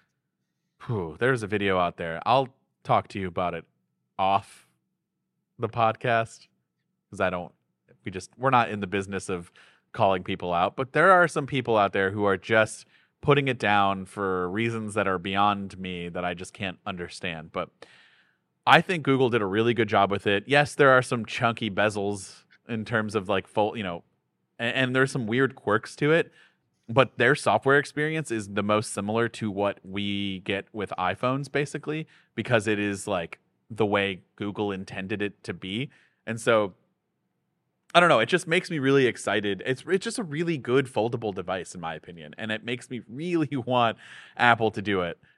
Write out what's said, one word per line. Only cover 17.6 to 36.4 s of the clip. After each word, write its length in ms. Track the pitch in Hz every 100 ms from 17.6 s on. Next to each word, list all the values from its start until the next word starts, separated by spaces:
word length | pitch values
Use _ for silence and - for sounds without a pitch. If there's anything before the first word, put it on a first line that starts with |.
| 82 _ - - _ _ _ _ _ _ -
I 140 | 147
think 240 | 165 175
Google 260 | 135 131 127
did 120 | 117
a 40 | 98
really 280 | 104 117
good 160 | 113 107
job 200 | 104 98
with 160 | 101 107
it. 200 | 101 127
Yes, 280 | 143 143 -
there 160 | 139
are 100 | 127
some 240 | 123 120 104
chunky 440 | - 120 110 110
bezels 720 | 98 107 104 101 101 92 - _ _ -
in 160 | 113 110
terms 300 | 117 107 107
of, 120 | 92
like, 200 | 95 -
full, 280 | 110 104 110
you 80 |
know, 200 | 95 85 - _ _ _ _ -
a-, 60 |
and 320 | 117 113 127 131
there's 160 | 135
some 160 | 139 107
weird 280 | 123 135 131
quirks 420 | - 110 - -
to 160 | 147
it, 180 | 165 - _ _ _ _ _ -
but 300 | 123 127 -
their 180 | 120 151
software 420 | - 104 135 143
experience 540 | 143 147 156 160 151
is 160 | 113 101
the 100 | 101
most 300 | 104 107 -
similar 340 | 104 101 113 117
to 240 | - 107
what 280 | 95 101 -
we 560 | 95 98 101 101 98 95 -
get 220 | 98 -
with 220 | 107 95 -
iPhones, 540 | 90 95 123 135 139
basically, 560 | 139 143 147 147 156 160 _ _ -
because 300 | 113 117 104
it 140 | 104
is, 280 | 104 98 104
like, 320 | 92 85 - _ _ _
the 160 | 110 104
way 360 | 101 98 92 _ -
Google 340 | 104 104 104
intended 500 | 95 95 98 95 104
it 220 | 101 -
to 100 | -
be. 360 | 87 92 107 139 _ _ _ -
And 140 |
so 340 | 117